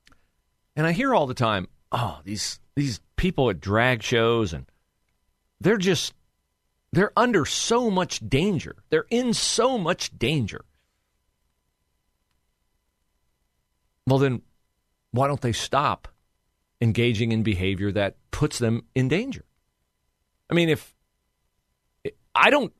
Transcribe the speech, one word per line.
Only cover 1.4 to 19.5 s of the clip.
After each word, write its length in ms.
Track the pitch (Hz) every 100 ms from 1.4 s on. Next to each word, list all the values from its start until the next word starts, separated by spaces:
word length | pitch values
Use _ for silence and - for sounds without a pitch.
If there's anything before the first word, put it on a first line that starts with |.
| 120 104 87 _ -
"Oh, 300 | - 117 -
these, 360 | 95 104 - - _ -
these 240 | 143 104 _ -
people 340 | 185 175 127
at 100 | 85
drag 440 | 92 107 123 123
shows, 500 | 104 117 117 117 104
and 120 | 76 65 _ _ _ _ _ _ _ _ -
they're 180 | 143 220
just, 360 | 180 175 - - _ _ _ _ _ _ -
they're 220 | - 202 -
under 280 | 247 208 135
so 440 | - - 233 240
much 300 | 185 175 - 107
danger. 480 | 131 190 165 - - -
They're 180 | 156 -
in 240 | 233 247
so 440 | 214 - - 240 254
much 400 | 165 185 - -
danger." 480 | 185 156 101 - - _ _ _ _ _ _ _ _ _ _ _ _ _ _ _ _ _ _ _ _ _ _ _ _ _ _ _ _ _ _ _ _ _ -
Well, 140 | 135
then 240 | 135 120 - _ _ _ _ _ _
why 160 | 117 139
don't 140 | 143
they 120 | 123
stop 540 | 110 - 135 143 95 - _ _ _ _ _ _ -
engaging 520 | 117 107 120 107 117
in 100 | 110
behavior 500 | 110 92 92 95 101
that 240 | 98 98 - -
puts 300 | - 147 -
them 260 | 117 113 -
in 140 | - 131
danger? 380 | 160 269 214 -